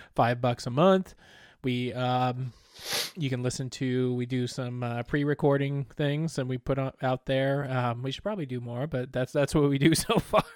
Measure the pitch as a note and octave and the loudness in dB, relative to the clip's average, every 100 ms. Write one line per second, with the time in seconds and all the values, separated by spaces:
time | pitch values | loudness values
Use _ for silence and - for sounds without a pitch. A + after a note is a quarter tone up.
0 | - - A#2+ A#2+ B2 A#2+ - B2 F#3 F#3+ | -8 2 2 2 0 -2 -2 4 6 6
1 | F#3 - - - - _ C3 B2 B2 B2 | 2 -12 -20 -20 -20 _ -2 -2 -2 -2
2 | B2 B2+ B2+ B2 C3 - _ - - - | 0 2 0 -2 -6 -10 _ -16 -6 -4
3 | - - C#3+ B2 B2 - C3 - C3 B2+ | -4 -4 -4 -2 -2 -4 -6 -4 -2 0
4 | B2+ B2 B2 B2+ B2 - B2 B2 B2 A#2+ | 0 0 -2 -2 -2 -4 -8 -6 -4 -4
5 | A#2+ D3+ C#3+ D3 D3+ C#3 C#3 C#3 C3+ - | -2 0 0 2 4 4 0 -4 -6 -4
6 | D3 D3 D#3+ - B2+ B2+ - C3+ C3+ - | -2 0 -2 -4 -4 -4 -2 -2 -2 -2
7 | C3 B2+ - C3+ C3+ C#3 C#3 B2+ B2 A#2 | -2 -2 -2 0 0 0 -2 -2 -2 -2
8 | B2+ C3 G3+ G#3 C#3+ B2 A#2+ A#2+ D3 C3+ | -6 -6 -6 -6 -6 -6 -6 -6 -4 -4
9 | C3 B2+ B2+ D3+ C#3 E3 C#3+ C#3 D3 D#3+ | -4 -4 -2 0 2 4 4 4 4 4
10 | - A3 - - - | 2 0 4 2 2